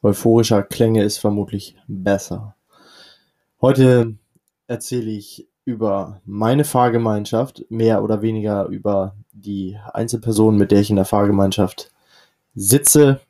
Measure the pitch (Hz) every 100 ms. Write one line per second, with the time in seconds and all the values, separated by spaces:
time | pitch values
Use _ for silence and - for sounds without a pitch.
0 | - 98 113 117 113 107 98 - 113 113
1 | 104 - 104 104 95 101 - _ - 98
2 | 95 98 - 104 107 _ _ _ _ _
3 | - _ _ _ _ _ 127 131 131 123
4 | 113 107 _ _ _ _ _ 117 - 123
5 | 110 107 101 - - _ - 113 110 98
6 | 95 98 - 101 110 139 147 127 123 117
7 | 113 107 101 110 123 - - 113 113 110
8 | 107 107 110 110 107 101 98 101 104 98
9 | 95 101 - 104 101 98 95 101 - -
10 | 113 113 117 107 110 104 101 104 101 101
11 | 95 104 101 98 98 95 95 - - _
12 | _ _ _ _ _ - 98 135 143 151
13 | 143 135